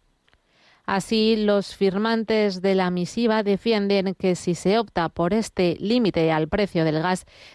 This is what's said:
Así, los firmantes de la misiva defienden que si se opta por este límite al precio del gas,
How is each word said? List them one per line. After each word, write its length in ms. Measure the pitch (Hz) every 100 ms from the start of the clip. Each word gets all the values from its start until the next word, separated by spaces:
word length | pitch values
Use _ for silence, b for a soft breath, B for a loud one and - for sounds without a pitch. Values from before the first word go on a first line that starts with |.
| _ _ _ b b b b b -
Así, 520 | 196 - 220 220 220
los 400 | 208 202 - -
firmantes 840 | 196 190 220 226 220 220 208 185
de 140 | 190 190
la 160 | 180
misiva 500 | 180 175 226 233 220
defienden 720 | 202 196 233 214 202 202 190 185
que 200 | 185 175
si 180 | -
se 240 | 170 185 220
opta 300 | 208 - 165
por 260 | - 170
este 440 | 214 214 - 175 -
límite 500 | 196 247 208 165 160
al 160 | 156 160
precio 340 | 202 202 170
del 180 | 160 156
gas, 240 | 175 185 - B B